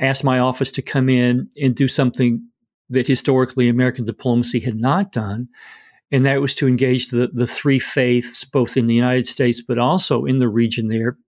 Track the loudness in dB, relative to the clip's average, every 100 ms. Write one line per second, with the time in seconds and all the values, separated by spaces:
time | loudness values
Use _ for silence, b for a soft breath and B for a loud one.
0 | -2 0 0 2 0 0 -4 -6 -4 0
1 | 2 2 2 0 -4 -2 -2 0 0 2
2 | 0 2 0 0 -6 _ _ _ -4 -2
3 | 0 0 2 2 2 2 2 2 0 -2
4 | -6 -4 0 0 0 -2 -4 -2 0 0
5 | -2 -4 -6 -6 -10 B B B B B
6 | -2 0 2 2 -2 0 0 2 2 0
7 | -2 -2 0 -2 -4 -2 0 0 0 0
8 | 2 2 -2 -10 -4 -2 0 0 2 2
9 | 2 0 -2 0 0 0 -4 0 0 0
10 | 0 0 0 0 2 2 0 -2 -2 -2
11 | -4 -6